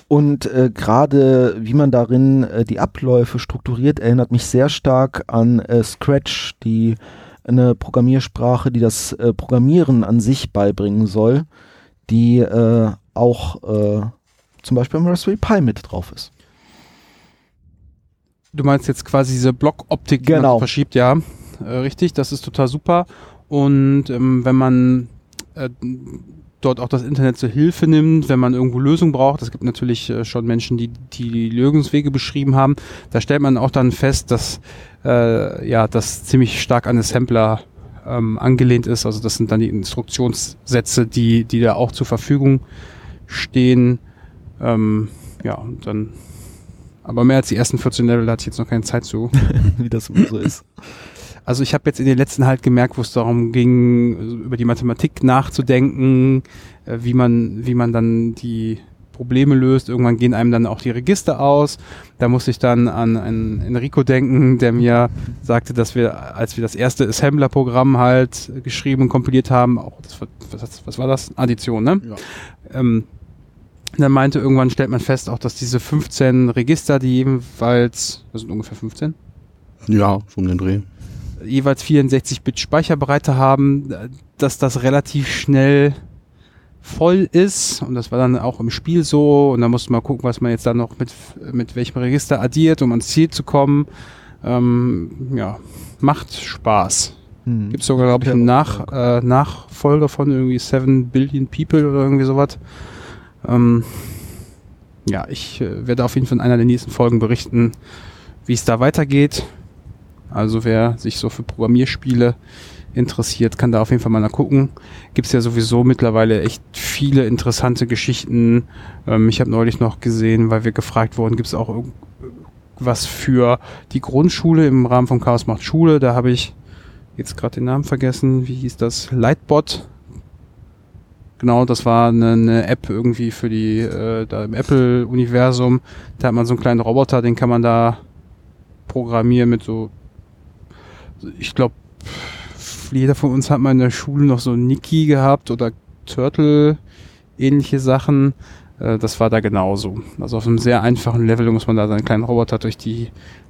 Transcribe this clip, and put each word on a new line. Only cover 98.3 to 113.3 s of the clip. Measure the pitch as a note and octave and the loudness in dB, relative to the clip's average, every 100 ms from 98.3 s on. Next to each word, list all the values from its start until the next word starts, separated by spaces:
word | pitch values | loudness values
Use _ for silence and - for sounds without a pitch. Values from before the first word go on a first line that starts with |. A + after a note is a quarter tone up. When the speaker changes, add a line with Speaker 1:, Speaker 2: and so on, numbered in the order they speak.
Speaker 2:
einen | B2 A#2+ | 2 4
Speaker 1:
auch | C3 D3 - - | 4 0 -4 -8
Speaker 2:
Nach-, | C3+ A#2+ B2 | -2 0 0
äh, | |
Nachfolger | B2 C3 D3 - - - C#3+ D3+ D3 | 2 2 0 -6 -18 -4 0 2 0
von | - C#3+ | -2 -2
irgendwie | C3 B2+ B2 | 0 0 -2
Seven | - C3 C3 C3 B2 | -2 -2 2 2 2
Billion | C3 C#3 C#3 C3 | 0 0 -2 -4
People | - D#3+ D#3 D3 | -6 0 2 2
oder | C#3 | 2
irgendwie | C3+ C#3 C3+ | 2 2 2
sowas. | C3+ C#3 - - - - - - - - _ - | 2 0 -4 -20 -20 -18 -18 -20 -20 -20 _ 0
Ähm, | B2 A#2+ A#2 A#2 - - - - - - - - - _ _ - | 2 4 2 -2 -10 -14 -14 -16 -18 -20 -20 -20 -20 _ _ -6
ja, | F#2+ - | -6 -6
ich, | - - - | -12 -12 -8
äh, | G2 G2 B2 | -8 -6 -4
werde | B2 B2 | -2 -2
auf | C3+ | -2
jeden | B2 | -2
Fall | A#2+ | 0
in | |
einer | B2 A#2+ | 2 2
der | A#2+ | 2
nächsten | B2 - | 0 -2
Folgen | - A#2+ A#2 | -2 2 2
berichten, | A2 B2 - A#2 A#2 - - - - - - - - | 0 -2 -2 0 0 -2 -18 -20 -20 -20 -20 -12 -6
wie | |
es | B2 | -4
da | - A#2 | -2 0
weitergeht. | C3+ E3 C#3 C#3 C#3+ - - - - - - - - - - | 2 2 2 2 2 0 -10 -14 -20 -20 -20 -20 -20 -20 -10
Also | G#2 A2 A2+ | -4 -2 0
wer | A#2 A2 A#2 A#2 | 0 2 2 -2
sich | A#2 - | -6 -6
so | A#2 | -6
für | - | -6
Programmierspiele | A#2 - A2 B2 B2+ - C3 A#2+ A#2+ - - - - - - B2 | -10 -4 2 2 2 -4 -2 2 2 0 -10 -20 -20 -20 -8 -4
interessiert, | A#2+ - A#2 | -4 -4 -6